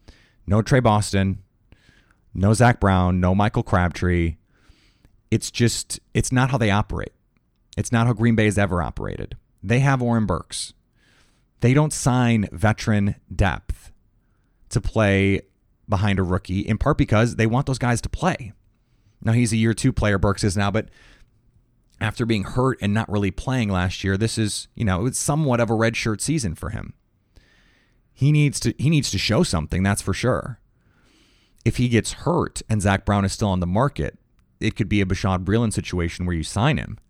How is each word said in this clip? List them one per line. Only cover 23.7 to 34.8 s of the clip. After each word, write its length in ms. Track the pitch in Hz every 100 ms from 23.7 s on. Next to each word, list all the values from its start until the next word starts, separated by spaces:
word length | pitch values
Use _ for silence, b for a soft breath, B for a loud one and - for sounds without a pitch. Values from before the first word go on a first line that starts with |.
| 92 90 -
year, 140 | 98 95
this 200 | 110 -
is, 300 | 107 - - -
you 100 | 107
know, 200 | 90 123
it's 120 | -
somewhat 420 | - 147 147 120
of 100 | 113
a 40 |
redshirt 480 | 110 113 113 117 104
season 320 | - 156 107
for 160 | - 78
him. 240 | 55 50 - _ _ _ b b b b b b b b
He 180 | - 139
needs 280 | 151 147 -
to, 160 | 120 -
he 120 | 143
needs 200 | 156 -
to 60 | 98
show 260 | - 110
something, 380 | 170 82 73 92
that's 200 | 98 104
for 120 | -
sure. 460 | 92 117 87 - - _ b b b b b b b b b -
If 120 | -
he 120 | 123
gets 240 | 113 -
hurt 480 | - 143 170 92 - -
and 120 | 107
Zach 220 | 95 98
Brown 220 | - 101 98
is 80 |
still 160 | - 107
on 120 | 92
the 60 | 87
market, 520 | 98 139 - 71 - _ _ _ -
it 160 | 110
could 140 | -